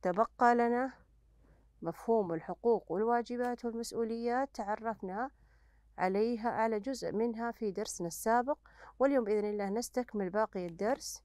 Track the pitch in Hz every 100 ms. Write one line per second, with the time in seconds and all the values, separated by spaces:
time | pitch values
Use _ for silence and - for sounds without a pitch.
0 | 185 175 226 _ 240 240 233 240 262 -
1 | - _ _ _ - - _ _ 165 165
2 | - 226 185 165 - - 233 220 - 170
3 | 226 240 233 240 247 240 240 226 233 -
4 | 226 233 233 247 269 - 196 214 226 214
5 | 196 190 262 _ _ _ _ _ _ -
6 | 185 190 226 240 226 220 220 220 214 262
7 | 170 202 233 220 233 233 214 190 208 -
8 | 170 - 226 233 247 302 - - - -
9 | 269 277 220 214 208 208 196 208 247 -
10 | 240 214 190 202 220 196 175 165 202 277
11 | - -